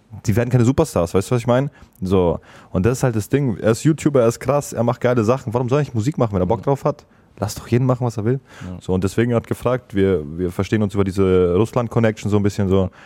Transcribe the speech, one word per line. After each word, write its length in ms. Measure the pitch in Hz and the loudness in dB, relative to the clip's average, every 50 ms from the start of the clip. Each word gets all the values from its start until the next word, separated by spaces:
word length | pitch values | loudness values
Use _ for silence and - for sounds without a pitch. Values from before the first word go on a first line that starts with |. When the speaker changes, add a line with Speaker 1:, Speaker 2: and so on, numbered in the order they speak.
| _ _ 107 - - | _ _ -18 -6 -4
Speaker 1:
Die 100 | - 95 | -2 0
werden 120 | 120 120 123 | 0 0 2
keine 140 | 127 123 113 | 2 4 4
Superstars, 480 | 123 135 - 160 - - 92 85 - - | 4 2 2 0 0 0 0 0 0 0
weißt 160 | 95 - - | -2 0 0
du, 40 | 127 | -2
was 80 | 120 | -2
ich 40 | 113 | 0
mein? 240 | 120 120 131 143 143 - - - - _ - | 2 2 2 0 -2 -6 -14 -20 -20 _ -8
So, 400 | 95 90 98 92 90 85 76 - - - - - - - | -2 0 2 2 2 2 0 -2 -8 -16 -20 -20 -12 -4
und 160 | - 95 92 | -2 0 0
das 120 | 117 131 - | 0 0 0
ist 40 | |
halt 120 | 139 127 113 | 0 0 0
das 120 | 110 - - | -2 -2 -2
Ding, 300 | - 143 143 127 92 - | 0 0 0 -2 -2 0
er 140 | - 110 | 0 0
ist 120 | 113 - - | 0 2 2
YouTuber, 380 | 151 160 - - 156 143 127 | 0 0 2 0 2 2 4
er 60 | 113 117 | 4 2
ist 120 | - - | 2 0
krass, 320 | - 127 143 143 - - | -2 -2 0 0 -2 -4
er 100 | - - 117 | -4 -2 -2
macht 160 | 120 120 - | -2 0 0
geile 200 | - 120 123 120 104 | 0 0 2 2 2
Sachen, 280 | 107 127 131 - 110 | 2 0 0 -2 -4
warum 160 | 107 123 131 113 | -4 -2 0 0
soll 140 | 131 151 | 0 0
ich 100 | 139 - | 0 -2
Musik 240 | 120 110 104 143 - | -2 -2 -2 -2 -2
machen, 160 | - 123 104 | 0 -2 0
wenn 80 | 101 90 | 0 0
er 40 | 90 | 0
Bock 160 | 90 113 98 | 0 0 0
drauf 220 | - 139 139 - - | 0 -2 -2 0 -2
hat? 200 | 147 139 - - _ _ _ _ _ _ - | -4 -4 -6 -10 _ _ _ _ _ _ -8
Lass 160 | 101 104 - | -6 -6 -6
doch 140 | - - - | -10 -4 0
jeden 160 | 117 120 135 | 0 2 2
machen, 220 | 127 127 120 127 | 2 0 0 -2
was 100 | 117 - | -4 -4
er 80 | 117 104 | -2 -2
will. 160 | 117 131 135 - - - - 95 | -2 -2 -2 -6 -12 -18 -14 -14
Speaker 2:
Ja. 120 | 92 90 85 | -12 -12 -8
Speaker 1:
So, 140 | - - 92 | -4 -2 -2
und 100 | 92 92 | 0 0
deswegen 300 | 95 - 113 120 120 117 | 0 0 0 0 0 0
hat 120 | 113 - | -2 -2
gefragt, 480 | - - - - 120 127 123 - - - | -4 -6 -4 -2 -2 -2 -2 -4 -4 0
wir, 280 | 98 98 95 92 78 76 71 80 85 | 0 2 2 2 0 -2 -6 -6 -4
wir 120 | 90 87 | -4 -4
verstehen 320 | - - 95 - 113 107 | -2 -4 -2 -2 0 0
uns 120 | 107 95 - | 0 0 0
über 100 | 101 95 | 0 -2
diese 500 | 95 90 98 95 92 92 90 90 87 87 | 0 0 0 2 4 4 4 4 4 2
Russland-Connection 760 | 92 110 - - 123 120 110 - 120 113 110 107 - - 104 | 2 0 0 0 -2 -2 -2 0 0 2 2 0 -2 -2 0
so 80 | 104 104 | 0 2
ein 40 | |
bisschen 280 | 101 101 - - 101 92 | 2 0 0 -2 0 2
so. 180 | 95 95 92 92 - - - | 2 2 0 -2 -6 -12 -20